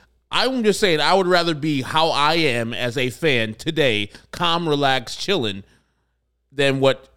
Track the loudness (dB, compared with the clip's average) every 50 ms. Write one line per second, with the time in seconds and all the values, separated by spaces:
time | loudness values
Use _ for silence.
0 | _ _ _ _ _ -4 -2 0 0 0 0 0 0 0 0 2 2 2 2 2
1 | 2 2 2 2 2 2 2 2 2 0 -2 -2 -2 -2 -2 -2 -2 -2 0 2
2 | 2 2 2 2 2 2 2 2 0 0 0 -2 -4 -4 -4 -4 -4 -4 -2 -2
3 | -2 -4 -4 -2 0 0 2 2 0 -2 -6 -6 -6 -4 0 2 2 2 2 0
4 | -2 -6 -10 -20 -20 _ -6 -4 -2 0 0 0 0 0 0 2 2 2 2 0
5 | -2 -6 -12 -8 -4 -2 -2 -2 -2 -4 -6 -8 -12 _ _ _ _ _ _ _
6 | _ _ _ _ _ _ _ _ _ _ -2 0 0 2 2 2 2 2 2 0
7 | -6 -20 _